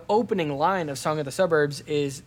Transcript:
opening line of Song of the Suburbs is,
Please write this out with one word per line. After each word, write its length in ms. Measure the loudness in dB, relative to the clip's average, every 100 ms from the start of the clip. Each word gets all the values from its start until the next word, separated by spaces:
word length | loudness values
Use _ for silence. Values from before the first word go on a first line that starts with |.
| 2
opening 480 | 0 2 0 -2 0
line 320 | 2 2 -2
of 100 | -4
Song 180 | -2 -2
of 80 | -2
the 60 |
Suburbs 500 | 0 2 4 2 -2 -4
is, 340 | -2 -2 -6